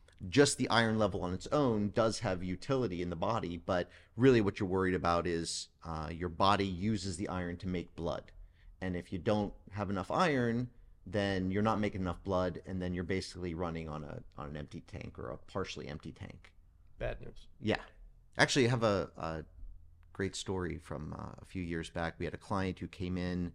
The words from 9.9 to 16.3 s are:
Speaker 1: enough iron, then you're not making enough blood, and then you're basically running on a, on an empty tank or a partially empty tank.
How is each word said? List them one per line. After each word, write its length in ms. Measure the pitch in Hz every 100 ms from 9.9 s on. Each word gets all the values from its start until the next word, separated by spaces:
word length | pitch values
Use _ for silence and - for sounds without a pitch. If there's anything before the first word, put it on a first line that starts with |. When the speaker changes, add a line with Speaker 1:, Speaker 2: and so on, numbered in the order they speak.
Speaker 1:
enough 180 | 98 -
iron, 580 | 160 180 135 120 117 123 - - - 92
then 460 | 101 98 95 92
you're 100 | 98
not 160 | 110 104
making 220 | 104 95
enough 200 | 92 85
blood, 360 | 95 92 92 80 -
and 160 | 95
then 120 | 90 90
you're 80 |
basically 500 | 87 95 - 90 90
running 340 | 82 87 82 80
on 160 | 76
a, 180 | 73 80 - -
on 120 | 73
an 80 | 76
empty 240 | 73 85
tank 380 | - - - -
or 100 | 62
a 80 | 73
partially 500 | - 101 90 - 69
empty 240 | 76 -
tank. 400 | - -